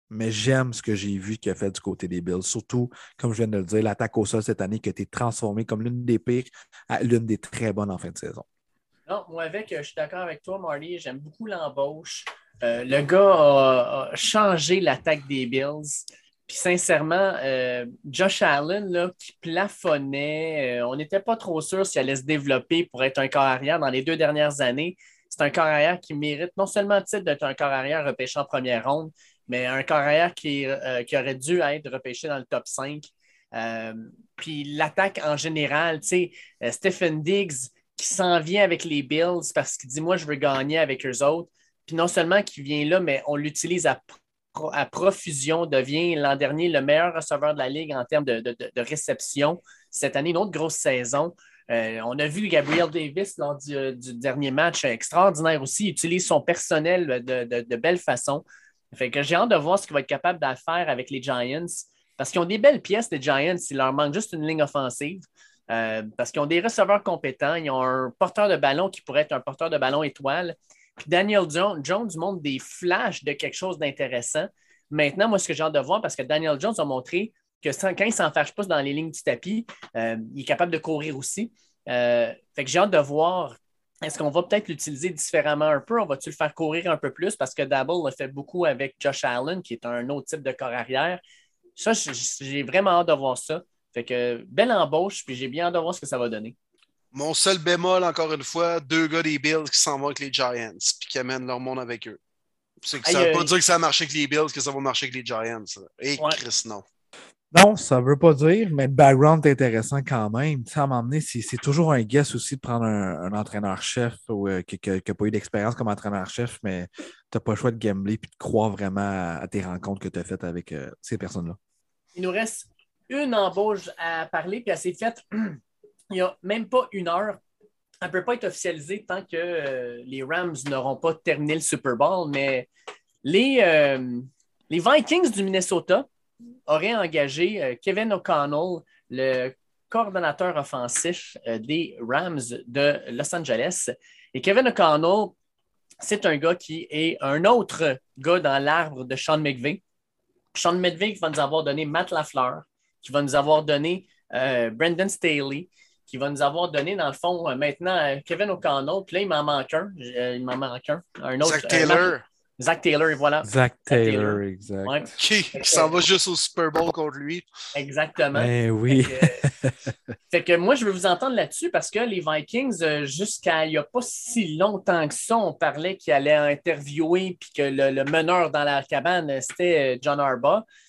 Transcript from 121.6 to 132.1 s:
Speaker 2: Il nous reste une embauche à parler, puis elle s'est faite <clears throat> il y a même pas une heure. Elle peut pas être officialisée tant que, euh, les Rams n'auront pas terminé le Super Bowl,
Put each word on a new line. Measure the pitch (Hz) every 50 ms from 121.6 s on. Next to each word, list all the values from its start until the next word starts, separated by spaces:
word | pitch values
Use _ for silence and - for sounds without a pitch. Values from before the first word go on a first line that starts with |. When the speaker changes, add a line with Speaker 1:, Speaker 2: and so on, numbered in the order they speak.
| _ _ _ _ _ _ _ _ _ _ _
Speaker 2:
Il | 180 185
nous | 185
reste | 180 208 226 220 - - - - _ _ _ _ _ _ _ _
une | 254 285 294 262 233
embauche | 214 196 185 170 190 208 214 208 185 165 175 - -
à | 170 165 165 160 160
parler, | 160 - 160 160 180 202 247
puis | 240 208
elle | 175 151
s'est | - 180 175
faite | - 220 226 226 - - _
<clears throat> | 208 214 220 196 151 127 - _ _ _ _ _ _ _ _ _
il | 196 185
y |
a | 185 - - _ -
même | 185 208 226 220 185
pas | 254 254 254 -
une | - 196 180 170
heure. | 170 180 214 214 196 - _ _ _ _ _ _ _ _ _ _ _ _
Elle | 185 170
peut | 156 208 -
pas | - 240
être | 240 -
officialisée | 180 165 - - 185 165 156 143 156 196 214 - -
tant | 180 190
que, | 185 - - 165
euh, | 170 175 175 160 143 139 135 127 123 120 120 120 123
les | 127 131 135
Rams | 135 131 160 175 180 175 156 127 131 143
n'auront | 139 131 127 135 135 -
pas | - 165 160
terminé | - _ 170 151 143 147 147 156
le | 160
Super | 151 - - 139 - 135 123
Bowl, | 113 143 160